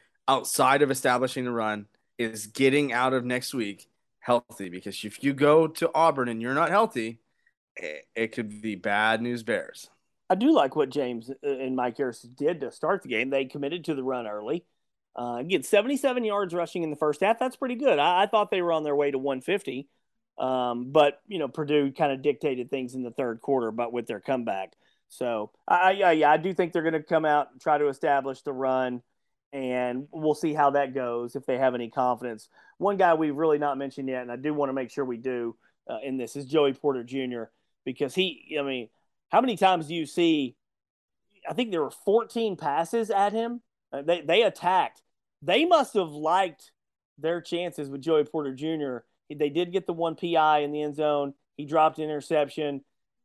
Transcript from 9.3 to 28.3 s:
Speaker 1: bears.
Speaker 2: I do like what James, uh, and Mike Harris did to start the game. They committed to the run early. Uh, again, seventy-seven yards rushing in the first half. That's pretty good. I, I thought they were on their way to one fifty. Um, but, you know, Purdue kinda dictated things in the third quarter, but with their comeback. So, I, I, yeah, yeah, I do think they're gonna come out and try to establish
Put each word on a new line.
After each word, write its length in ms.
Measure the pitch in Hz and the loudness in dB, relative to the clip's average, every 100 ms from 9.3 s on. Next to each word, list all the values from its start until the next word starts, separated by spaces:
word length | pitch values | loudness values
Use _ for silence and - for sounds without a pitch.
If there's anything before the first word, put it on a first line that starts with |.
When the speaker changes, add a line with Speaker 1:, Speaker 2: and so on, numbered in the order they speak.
| 120 | -6
Speaker 1:
bears. 460 | 113 104 - - - _ _ _ - | -4 -4 -4 -14 -20 _ _ _ -2
Speaker 2:
I 60 | |
do 160 | 190 262 | 2 4
like 240 | 311 139 | 4 4
what 140 | 147 135 | 0 0
James, 420 | 147 127 120 113 | -2 -4 -6 -10
uh, 40 | 135 147 | -8 -6
and 280 | 131 131 127 | -4 -4 -2
Mike 220 | 123 117 | -2 -2
Harris 240 | 131 113 | -6 -6
did 380 | 117 123 143 170 | -16 -4 -2 -2
to 100 | 226 | -6
start 300 | - 156 190 | -4 -2 -2
the 60 | 135 | -2
game. 220 | 110 131 | -4 -2
They 140 | 135 | -2
committed 400 | 131 151 139 175 | -4 -6 -6 -6
to 100 | 160 | -6
the 80 | 143 | -4
run 240 | 131 127 113 | -4 -4 -6
early. 380 | 104 107 170 - _ _ _ _ | -8 -6 -6 -8 _ _ _ _
Uh, 220 | - 123 120 | -10 -8 -6
again, 240 | 160 180 | -2 -2
seventy-seven 600 | - 202 226 285 277 247 | 2 2 2 0 0 0
yards 280 | 220 202 190 | -2 -2 -2
rushing 300 | 175 170 185 | -4 -4 -4
in 80 | 160 | -6
the 60 | 147 | 0
first 240 | 151 147 | -2 2
half. 180 | 196 233 | 2 2
That's 160 | 254 | -2
pretty 220 | - 262 240 | -4 -6 0
good. 240 | 277 156 | 2 4
I, 240 | 147 180 | 4 4
I 20 | 202 | 2
thought 240 | 220 202 | 2 2
they 100 | 196 | 0
were 120 | 175 | 0
on 100 | 160 | 0
their 140 | 151 143 | 0 2
way 160 | 143 | 2
to 60 | 135 | 0
one 220 | 139 131 | -2 -4
fifty. 480 | 143 196 - 131 139 _ _ _ _ - | -2 -4 -4 -8 -12 _ _ _ _ -6
Um, 540 | 131 127 123 120 127 | -2 0 -2 -4 2
but, 300 | 151 143 - - | 4 4 2 -6
you 100 | 196 | -6
know, 80 | 139 | -4
Purdue 460 | 131 147 151 139 | -4 0 2 2
kinda 240 | 135 147 135 | 0 -2 0
dictated 540 | 147 127 147 127 123 | -2 0 -2 -4 -4
things 260 | 135 127 131 | -6 -6 -8
in 80 | |
the 80 | 123 | -8
third 280 | 113 123 113 | -4 -4 -4
quarter, 300 | - 135 113 | -2 0 0
but 220 | 113 120 | -2 -4
with 160 | 120 113 | -4 -6
their 100 | 107 | -6
comeback. 540 | - 131 113 98 95 _ _ _ _ | -4 -2 -2 -6 -8 _ _ _ _
So, 440 | - 123 113 107 _ - | -6 -4 -4 -6 _ 0
I, 60 | |
I, 160 | 175 185 | 4 4
yeah, 180 | 196 185 | 4 4
yeah, 200 | 160 147 | 6 6
I 60 | 156 | 4
do 140 | 180 | 2
think 200 | 180 175 | 0 0
they're 100 | 170 | 0
gonna 220 | 160 160 | 0 -2
come 200 | 147 165 | 0 0
out 280 | 156 147 135 | 4 2 0
and 80 | - | -4
try 180 | - 147 | 0 2
to 80 | 147 | 2
establish 560 | 135 156 139 135 | 0 0 0 0